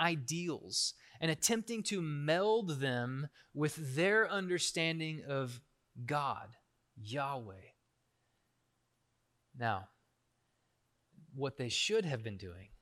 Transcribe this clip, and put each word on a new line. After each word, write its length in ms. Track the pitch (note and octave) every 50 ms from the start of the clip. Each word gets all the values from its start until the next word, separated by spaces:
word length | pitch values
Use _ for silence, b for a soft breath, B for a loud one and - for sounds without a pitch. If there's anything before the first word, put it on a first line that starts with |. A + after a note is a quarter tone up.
ideals 920 | F3 F3 E3+ D3+ B2 B2 D#3 E3+ F3 E3+ C#3 - - F#2 - - - - - b b b b b
and 100 | D#3+ E3
attempting 520 | D#3+ D#3+ - - A#3 A3+ G#3+ A#3 A#3 A3 -
to 180 | - G#3 F#3+ E3
meld 800 | D#3 D3 D3 D3 D3+ D#3+ F3+ G3+ G#3+ A3 A#3 G#3+ F3 D3 C3
them 480 | C#3 C3+ B2 A#2+ A#2+ B2 C3 C3+ D3+ D3 b b b b b
with 400 | C#3+ D3+ D3+ - D#3+ D#3 C3 C3
their 360 | D3+ F3 G3 G#3 A3 A3 E3+
understanding 920 | G3 G3 F#3 F3+ F3+ E3 - - - F3 E3 E3 D#3+ D#3+ D#3+ D#3 D#3 D3+ -
of 340 | C#3+ C#3 C3+ C3 B2 B2 A#2+ - _ _ _ _ _ - A#2+ A#2+
God, 440 | A#2+ C#3+ D3 C#3+ C3+ A2 - - G2+ - - _ _ _ _ _ _ -
Yahweh. 580 | B2 G#2+ G#2 A#2+ C#3+ C#3 C#3 C#3 C3 A2+ G2+ F#2+ F#2+ F#2 - - _ _ _ _ _ _ _ _ _ _ _ _ _ _ _ _ _ _ _ _ _ _ _ _ _ _ _ _ _ _ _ _ _ _ _ - B2
Now, 300 | A#2+ A2+ G#2 F#2+ G2 - _ _ _ _ _ _ _ _ _ _ _ _ _ _ _ _ _ _ _ _ _ _ _ _ _ - D#3+ - -
what 220 | C3 C#3 C3+ -
they 120 | - B2+ A#2
should 360 | - - - - G#3+ A3+ G3
have 180 | D#3+ C3+ A#2 A2
been 140 | A2+ G#2
doing 320 | F#2 G2 F2+ E2+ F2+ F#2+ - - -